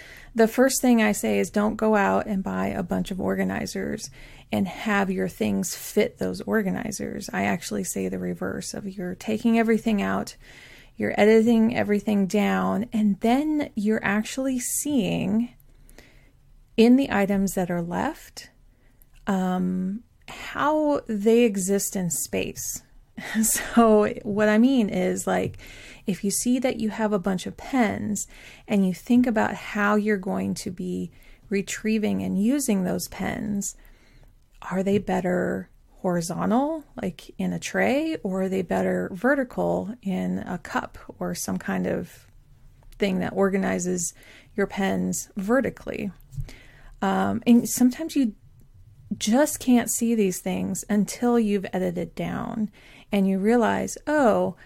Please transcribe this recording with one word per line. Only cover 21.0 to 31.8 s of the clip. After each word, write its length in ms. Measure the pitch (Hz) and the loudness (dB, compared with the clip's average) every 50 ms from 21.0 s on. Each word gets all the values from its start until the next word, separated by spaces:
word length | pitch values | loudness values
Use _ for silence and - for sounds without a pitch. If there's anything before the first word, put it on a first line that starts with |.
| - | -2
they 360 | - 220 202 202 226 226 240 240 | -4 -6 0 4 6 6 6 6
exist 520 | 226 196 202 180 190 196 202 - - - | 4 4 0 0 0 0 0 0 -2 -4
in 140 | 202 180 170 | -2 -2 -2
space. 760 | - - - - - 190 - - - - - - - - - | -2 -4 -6 -4 -4 -4 -4 -4 -8 -10 -10 -10 -10 -12 -14
<laughs> 40 | _ - - - _ - - - - - 220 | _ -20 -20 -20 _ -16 -14 -10 -4 -2 0
So 720 | 220 - - - - - - 233 233 220 214 208 208 - - - | 0 0 0 -2 -4 2 4 6 6 8 8 6 4 2 0 -4
what 260 | - 214 196 208 214 | -6 -4 0 2 4
I 120 | 214 214 220 | 4 6 6
mean 300 | 240 269 277 247 208 185 | 6 6 4 4 2 2
is, 360 | - 185 180 185 185 190 - | 0 0 0 0 -2 -2 -2
like, 320 | 190 185 185 190 - - - - - - - - - - - - | 0 0 0 0 -2 -6 -10 -16 -18 -18 -20 -20 -20 -20 -10 -6
if 180 | - 180 - - | -6 -4 -2 -2
you 60 | 196 | -2
see 300 | 190 - - 240 247 269 | -2 0 0 0 0 2
that 200 | 254 254 - 233 | 2 -2 -2 0
you 100 | 220 214 | -4 -4
have 220 | 196 226 220 208 | -2 -2 0 0
a 80 | 208 190 | 0 0
bunch 280 | 175 196 185 180 - | 0 0 -2 -2 -4
of 100 | 196 - | -8 -12
pens 720 | - - - - 254 233 196 - - 208 214 208 - - - - - - - - - - | -12 -10 -2 0 2 2 2 0 -2 -4 -4 -4 -4 -6 -10 -14 -20 -20 -20 -20 -18 -6
and 180 | - 220 196 190 | 0 2 2 2
you 80 | 185 175 | 2 0
think 320 | - - - 240 247 247 | -4 0 4 4 4 6
about 300 | 254 208 214 208 - 196 | 4 2 2 0 0 -2
how 400 | - - - - 208 202 202 214 | -6 -10 -8 -2 0 2 2 2
you're 220 | 214 202 214 214 | 2 2 2 0
going 360 | 190 180 185 185 190 190 196 180 | -2 -2 -4 -4 -2 -2 -4 -4
to 160 | - - 202 | -4 -6 -10
be 400 | 180 - 180 180 180 185 180 170 - - - - - - - - | -8 -6 -6 -6 -4 -4 -6 -8 -10 -18 -20 -20 -20 -20 -8 -4
retrieving 720 | 196 202 196 - - - | -2 -2 -2 -4 -8 -6